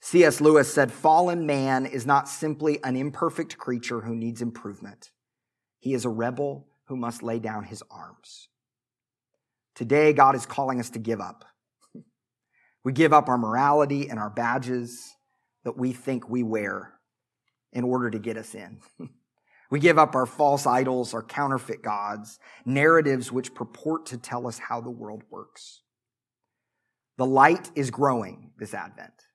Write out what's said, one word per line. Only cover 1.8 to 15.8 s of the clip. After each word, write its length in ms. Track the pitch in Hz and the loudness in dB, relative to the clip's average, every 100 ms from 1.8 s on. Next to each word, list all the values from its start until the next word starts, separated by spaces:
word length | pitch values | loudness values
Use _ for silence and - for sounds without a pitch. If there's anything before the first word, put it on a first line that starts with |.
| 131 | -2
is 180 | 135 | -6
not 240 | 120 139 - | 2 2 2
simply 540 | - 156 147 151 143 | -6 -6 -2 -2 -2
an 140 | 131 127 | -4 -4
imperfect 600 | 139 143 170 - 165 - | -4 -2 -4 -4 -10 -10
creature 440 | - 123 - 120 | -8 -8 -6 -8
who 160 | 110 117 | -6 -6
needs 260 | 113 113 | -6 -6
improvement. 680 | 120 117 104 98 101 101 - _ _ _ _ _ _ _ | -8 -8 -14 -14 -18 -20 -20 _ _ _ _ _ _ _
He 160 | 127 | -4
is 100 | 131 | -4
a 60 | 120 | -2
rebel 580 | 110 117 123 143 139 - _ _ | -2 -4 -4 -6 -6 -16 _ _
who 100 | 131 | -8
must 260 | 120 117 | -6 -8
lay 160 | 117 113 | -6 -6
down 260 | 110 107 | -6 -10
his 200 | 101 107 - | -12 -16 -18
arms." 600 | - 82 _ _ - - _ _ _ _ _ _ _ _ _ _ _ _ - | -20 -20 _ _ -20 -20 _ _ _ _ _ _ _ _ _ _ _ _ -12
Today, 360 | 117 143 151 | 0 4 6
God 220 | 147 175 | 8 6
is 100 | 135 | 6
calling 360 | - - 135 127 | -4 -6 -2 -2
us 100 | 117 | -4
to 80 | 117 | -8
give 220 | 113 110 | -6 -6
up. 240 | 92 - _ _ _ _ _ - - _ _ _ _ _ _ _ | -6 -14 _ _ _ _ _ -20 -20 _ _ _ _ _ _ _
We 100 | 131 | -6
give 200 | 131 160 | 2 6
up 160 | 151 143 | 6 6
our 100 | 123 | 0
morality 720 | 110 113 143 147 143 139 143 | 0 2 4 4 4 0 -4
and 80 | 117 | -6
our 100 | 107 | -6
badges 840 | 107 117 127 123 127 120 120 - _ _ _ _ _ | -4 -2 -2 -2 -6 -6 -14 -20 _ _ _ _ _
that 160 | 123 | -12
we 140 | 117 | -4